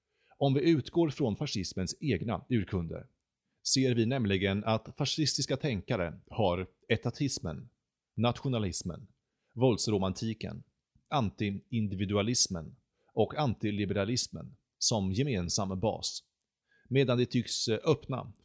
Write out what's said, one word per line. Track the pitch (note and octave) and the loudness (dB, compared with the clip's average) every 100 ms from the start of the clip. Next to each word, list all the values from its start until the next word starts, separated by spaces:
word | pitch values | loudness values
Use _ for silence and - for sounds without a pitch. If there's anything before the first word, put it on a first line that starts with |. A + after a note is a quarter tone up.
| _ _ _ _ | _ _ _ _
Om | C#3 | 2
vi | C3+ E3 | 4 4
utgår | D#3+ - E3+ E3 | 4 2 2 2
från | - C3 G2 | 2 0 0
fascismens | D3 - F2+ - F2+ - | -2 -2 -4 -2 -4 -4
egna | D3+ F#2 A2+ F2+ - | 0 0 0 -4 0
urkunder | B2 F2+ F#2+ E2 E2+ - _ _ _ _ _ - | 0 0 -4 -4 -8 -12 _ _ _ _ _ -2
ser | C3 C3 | 2 2
vi | A#2 A2+ | 2 0
nämligen | C3+ G#2+ G2 G2 G2 | 0 0 2 2 0
att | G#2+ A2 - - | 0 -2 -2 -6
fascistiska | C#3 - D3 - C3+ C3+ | -4 0 -2 0 -2 -2
tänkare | D3+ G#2 - A#2 E2+ E2 - | -2 -4 -2 -2 -2 -4 -8
har | - G2+ F2 F#2 _ - | 0 2 2 -4 _ -4
etatismen, | A#2 B2 - C#3 - F2 D#2 - _ _ _ _ | -2 -2 -2 -4 -4 -6 -10 -14 _ _ _ _
nationalismen, | - A#2+ A#2+ C#3+ A#2+ G2+ - F#2 D#2+ - _ _ _ _ | 0 0 0 -2 0 -2 -2 -6 -8 -14 _ _ _ _
våldsromantiken, | A2+ B2+ G#2+ - G#2 F#2+ F#2 A2 A2 F2+ E2 - _ _ _ _ | 2 4 4 2 2 2 -2 -4 -4 -8 -10 -16 _ _ _ _
antiindividualismen | D3 G2+ - G#2 G2 - A#2 G#2+ F#2 G2 G2+ G#2 B2 - F#2 D#2 - _ _ _ | -2 -2 0 -2 -2 -4 -2 -2 -2 0 2 2 2 0 -2 -8 -16 _ _ _
och | - G#2 - | 0 0 2
antiliberalismen | D3 G2+ G#2+ G#2 G2 G2 G2 B2 - - - - _ _ | 0 0 -2 0 0 0 0 -2 -4 -8 -14 -16 _ _
som | - A2 F#2+ | 0 2 0
gemensam | F#2+ D3+ G#2 F2 - F#2+ F#2+ | 0 0 0 0 -2 -2 0
bas, | G2+ E2+ - - - _ _ _ _ _ _ | 0 -2 -6 -8 -14 _ _ _ _ _ _
medan | C3 B2+ B2 | 2 4 2
de | B2 | 2
tycks | B2 A2 - - | 0 0 -4 -2
öppna | A2 - C#3 - B2+ B2 - | 0 2 0 0 -8 -8 -16